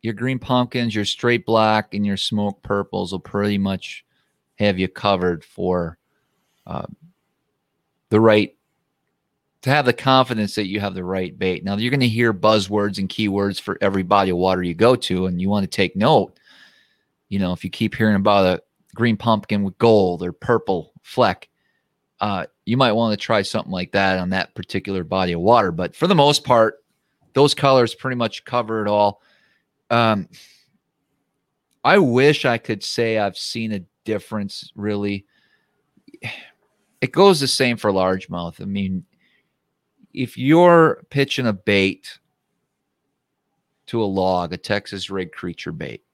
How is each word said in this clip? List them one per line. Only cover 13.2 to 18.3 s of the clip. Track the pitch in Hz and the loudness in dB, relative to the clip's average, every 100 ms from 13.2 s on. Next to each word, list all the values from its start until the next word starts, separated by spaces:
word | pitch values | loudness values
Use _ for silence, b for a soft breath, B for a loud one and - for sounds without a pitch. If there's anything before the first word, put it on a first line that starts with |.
| 104 98 98 92 | -2 0 -2 -4
for | - 95 | -8 -2
every | 101 98 | 0 0
body | 90 101 95 | 2 2 4
of | 87 | 0
water | 92 92 | 0 0
you | 90 82 | -2 2
go | 117 123 | 4 4
to, | - 92 92 | 0 -2 -2
and | 87 | -2
you | 95 | -2
wanna | 101 95 | -2 -4
take | - 92 95 | -2 -2 2
note. | 117 139 90 _ b b b b b b b _ _ | 4 4 2 _ b b b b b b b _ _
You | 98 | -4
know, | 90 | -2
if | 87 | -4
you | 92 | -8
keep | - 110 - | -4 -4 0
hearing | 110 101 | 2 2
about | 101 | 4